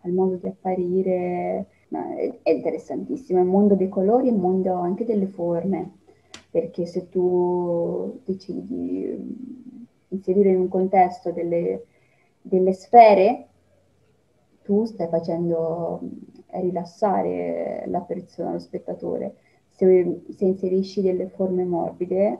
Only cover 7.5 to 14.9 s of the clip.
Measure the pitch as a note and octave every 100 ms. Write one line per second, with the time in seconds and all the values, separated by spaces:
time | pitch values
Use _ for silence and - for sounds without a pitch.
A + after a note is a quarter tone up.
7.5 | F3+ F3 E3+ E3+ F3+ F#3+ - - F#3+ -
8.5 | - - F2+ F2 F#2 - - - - -
9.5 | - - - A#3+ _ _ F#3+ - F#3 G3
10.5 | F#3 F#3 F#3+ F#3 F#3+ F3+ - F3+ E3+ E3+
11.5 | E3+ F3 - - _ _ _ _ _ -
12.5 | F#3 F#3 F#3+ - A#3+ A3 G3 G3 B3+ -
13.5 | _ _ _ _ _ _ _ _ _ _
14.5 | _ - G3+ A3+